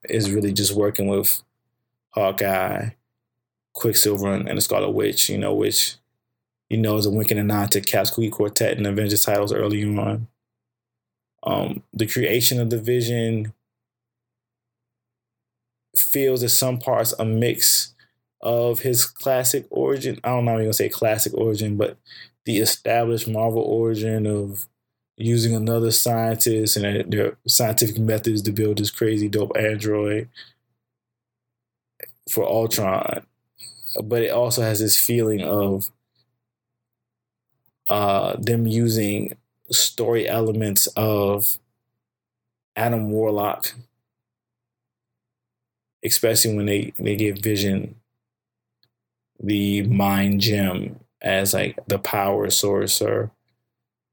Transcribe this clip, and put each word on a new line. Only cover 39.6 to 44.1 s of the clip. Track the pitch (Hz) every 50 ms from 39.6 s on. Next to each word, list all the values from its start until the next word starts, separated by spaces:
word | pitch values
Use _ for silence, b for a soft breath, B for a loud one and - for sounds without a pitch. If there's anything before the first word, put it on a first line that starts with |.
| - -
story | 185 - - - - 135 113 117 117 113 - -
elements | 104 113 113 110 107 110 107 104 98 - - - -
of | 110 110 110 107 101 101 98 101 101 - - - - _ _ _ _ _ _ _ _ _ _ _ _ _ _ _ _ _ _ _ _ _ _ _
Adam | 104 113 120 117 110 107 104
Warlock, | 107 110 110 110 104 101 104 101 - - - - - 123 - _ _ _ _ _